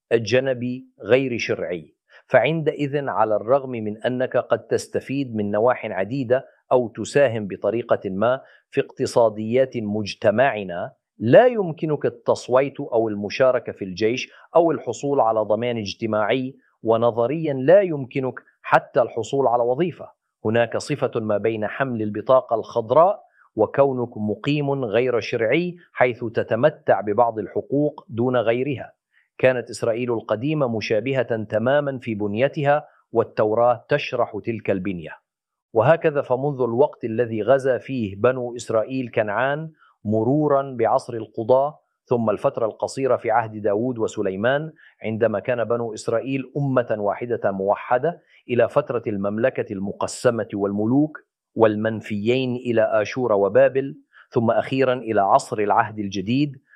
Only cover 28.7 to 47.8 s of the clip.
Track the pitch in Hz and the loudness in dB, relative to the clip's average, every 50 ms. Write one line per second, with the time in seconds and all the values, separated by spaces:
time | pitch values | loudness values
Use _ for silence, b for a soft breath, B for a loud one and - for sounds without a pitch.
28.7 | 135 107 - - _ _ _ _ _ _ _ _ _ - - 127 131 123 113 120 | -6 -6 -10 -14 _ _ _ _ _ _ _ _ _ 0 2 2 2 2 -4 -8
29.7 | 110 - - 117 113 117 127 120 120 110 - - 110 107 123 147 156 151 143 123 | -8 -4 -2 -2 -2 -2 -2 -2 -2 -2 -2 -2 -4 -2 -2 -2 -2 0 0 0
30.7 | 113 107 101 - 113 104 110 135 135 131 117 117 120 110 107 - 110 107 113 123 | -2 -4 -2 0 -2 0 0 0 -2 -2 -2 -2 -2 -4 -4 -4 -4 -2 0 2
31.7 | 139 147 147 139 135 123 - 120 110 101 104 104 101 110 127 139 139 160 143 139 | 2 2 0 -2 -6 -6 -6 -6 -4 -4 -4 -4 0 0 0 0 0 0 0 2
32.7 | 143 151 147 b b b b b - 113 113 - - - 113 107 107 110 120 123 | 2 0 -2 b b b b b 0 0 0 0 0 0 0 2 2 4 4 4
33.7 | 120 117 - - 143 147 - - - 117 113 - - 104 - - 113 104 - - | 2 0 0 -2 -2 -2 -2 -4 -4 -2 -4 -4 -4 -6 -6 -6 -6 -4 -2 -2
34.7 | 101 98 92 101 95 87 78 76 - - _ _ _ _ _ _ _ _ _ _ | -2 -2 -2 -4 -6 -8 -10 -14 -16 -18 _ _ _ _ _ _ _ _ _ _
35.7 | - 113 107 135 165 165 - 160 147 143 131 - 127 123 135 147 143 123 127 117 | 0 2 4 6 4 4 4 2 0 0 0 0 -2 -2 0 -2 -2 0 -2 0
36.7 | 117 120 143 147 - - - 117 110 113 123 113 113 107 101 107 135 139 127 135 | 2 2 2 2 0 -4 -8 -4 -2 -2 -2 -2 -2 -2 2 4 2 4 4 0
37.7 | 123 110 - - 135 127 113 98 95 98 107 127 131 131 123 120 120 123 113 - | -2 -2 -4 -6 -4 -4 -4 -4 -2 0 0 0 0 0 -4 -8 -10 -10 -6 -2
38.7 | 113 110 107 117 131 131 127 117 - 120 107 107 101 110 123 135 143 151 160 160 | 0 0 0 -2 -4 -6 -6 -2 -2 -2 -2 0 0 0 0 0 -2 -4 -6 -10
39.7 | 156 b b b b b - 107 107 110 110 120 139 151 151 147 143 139 139 139 | -14 b b b b b -4 -2 0 0 2 2 2 2 2 2 2 2 0 -2
40.7 | 131 117 113 107 117 135 - - 120 113 110 - _ - 113 107 127 131 139 147 | -2 -2 0 0 2 0 -2 -4 -8 -10 -10 -8 _ -6 2 2 4 4 4 0
41.7 | 151 - _ _ _ _ _ _ 131 120 113 110 104 95 - 139 - - 117 107 | -4 -8 _ _ _ _ _ _ -2 0 0 0 0 0 0 -2 0 0 -2 -4
42.7 | 98 - - 98 - 135 135 127 120 110 - 117 107 117 113 110 110 110 101 107 | -2 -4 -6 -6 -4 -4 0 0 0 0 0 0 0 0 0 -2 -6 -4 -2 0
43.7 | 101 104 120 131 127 113 110 95 - 107 104 95 95 95 107 120 135 147 156 160 | 0 0 0 -2 -2 -2 -4 -4 -2 -4 -4 -4 -4 -2 0 0 0 0 -4 -8
44.7 | b b b b b b - 107 110 104 113 110 110 98 98 - 123 120 110 107 | b b b b b b -8 -6 -2 0 0 0 0 -2 -4 -4 -4 -4 -2 -2
45.7 | 117 117 120 113 107 104 - - 117 113 107 131 135 135 127 - - 147 143 139 | -2 -4 -4 -6 -8 -8 -4 -2 -2 -2 -2 -2 -4 -6 -6 -6 -6 -4 -2 0
46.7 | 131 127 117 113 113 104 104 101 92 - 123 123 117 104 - 104 98 98 98 98 | 0 0 0 0 -2 -2 -2 -2 -2 -2 -4 -4 -4 -2 -2 -2 -2 0 0 0
47.7 | 101 - | 0 -2